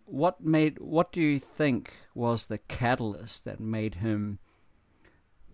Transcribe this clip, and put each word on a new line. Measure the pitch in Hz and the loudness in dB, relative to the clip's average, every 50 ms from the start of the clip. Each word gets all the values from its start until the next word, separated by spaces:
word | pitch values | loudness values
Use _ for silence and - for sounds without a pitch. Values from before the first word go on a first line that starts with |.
| _ | _
what | - - 131 151 180 180 - - | -10 -4 0 2 0 0 0 0
made, | 156 160 156 156 156 - - | 2 4 4 4 2 0 -2
what | 120 - 156 156 175 - | -8 -2 2 2 2 2
do | - 175 | 0 0
you | 165 151 143 139 | 2 2 2 2
think | - - - - 156 147 127 110 - - - - - - - | -2 -6 -4 0 2 2 2 2 -2 -6 -16 -20 -20 -14 -6
was | - 117 117 117 110 - - | -2 0 0 0 0 -2 -6
the | 110 101 | -8 -8
catalyst | _ - - - 120 120 127 127 123 107 101 - - 110 - - - | _ -8 -6 0 2 2 2 2 0 -4 -4 -6 -10 -12 -14 -12 -10
that | 117 101 - | -10 -10 -8
made | 110 110 113 110 107 110 104 | -6 -4 -2 -2 -2 -2 -4
him, | 87 110 113 110 104 104 104 101 - - _ _ _ _ _ _ _ _ _ _ _ _ _ _ _ _ _ _ _ - - | -2 -2 0 0 0 -2 -4 -6 -10 -14 _ _ _ _ _ _ _ _ _ _ _ _ _ _ _ _ _ _ _ -20 -20